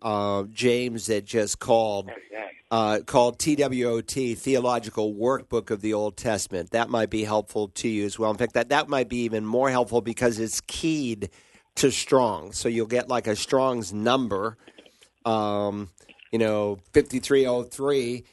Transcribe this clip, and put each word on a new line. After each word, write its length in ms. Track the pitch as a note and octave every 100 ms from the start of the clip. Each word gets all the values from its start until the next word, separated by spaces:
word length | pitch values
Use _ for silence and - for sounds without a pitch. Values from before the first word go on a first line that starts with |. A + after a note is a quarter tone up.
uh, 420 | A2+ G#2 G2+ G2+ G2+
James 540 | A2 B2 A#2+ B2 A2+ A2
that 180 | G#2+
just 340 | G2+ A#2 G#2 -
called, 520 | - A#2 A2 G2+ G2 - - A2 G2+ - -
uh, 300 | A2+ G#2+ G#2+ -
called 320 | C#3 A#2+ A#2
T 180 | - D3
W 320 | C#3 B2+ A#2+
O 120 | A#2
T, 320 | A2 C#3 B2+
Theological 800 | A2+ C3+ C3 B2 A#2+ A2 A2+ G#2+
Workbook 560 | G#2 A#2+ C3 - A#2+ G2
of 100 | G#2+
the 140 | G#2+
Old 220 | G#2+ G#2 -
Testament. 540 | B2+ G2+ - F#2 F2
That 200 | A#2 A2+
might 200 | A#2+ G#2+
be 140 | G#2+
helpful 440 | G#2+ G#2+ G#2 A2 G#2
to 200 | - A#2+
you 160 | G#2+
as 140 | G2+ G2
well. 120 | A2
In 60 | G#2
fact, 160 | A#2+
that, 160 | A#2+ A#2
that 200 | C#3+ D3
might 200 | C#3 A#2
be 160 | B2
even 220 | A#2 A2 G#2+
more 240 | A#2+ C3+
helpful 320 | B2+ A2 A#2
because 360 | G#2+ A2+ B2 A2
it's 220 | A2+ -
keyed 680 | - - E3 D#3 B2+ G#2+ G2 - _ _ _ -
to 140 | C#3
Strong. 640 | A2+ - C3+ A#2+ F#2 E2+
So 180 | - B2
you'll 160 | A2+ G#2+
get, 220 | B2 A#2+
like, 180 | B2 A2
a 100 | G#2
Strong's 560 | - C3+ C3 A#2+ G2
number, 640 | G#2 A2+ C3 A#2+ G2 A2 A2 - - - _ _ _ A#2
um, 640 | A2 G#2+ G#2 G2+ G2+ G2+ - - - _
you 60 | A2+
know, 400 | A2 G#2+ G#2 G2 -
fifty-three 520 | D3 - B2+ - C#3 C3
oh 180 | B2
three, 600 | A#2+ - C#3 C#3 A#2+ B2 -